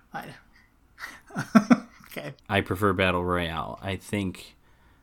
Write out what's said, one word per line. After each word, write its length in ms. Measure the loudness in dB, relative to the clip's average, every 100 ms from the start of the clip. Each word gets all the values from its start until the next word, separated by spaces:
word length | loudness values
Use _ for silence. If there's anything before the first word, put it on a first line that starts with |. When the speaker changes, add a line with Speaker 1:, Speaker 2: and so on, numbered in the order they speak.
| _
Speaker 1:
I, 120 | -12 -12 -16 -20 -20 _ _ _ -16 -16 -16 -10
<laughs> 20 | -8 4 4 6 2 2 -20 -14
okay. 280 | -12 -12 -14 -2
Speaker 2:
I 120 | 0
prefer 320 | 0 2 2
Battle 320 | 4 2 2
Royale. 540 | 2 0 0 -4 -6 -8
I 140 | -6 -8
think, 600 | -4 -2 -2 -6 -16 -20 _ -20 -20 _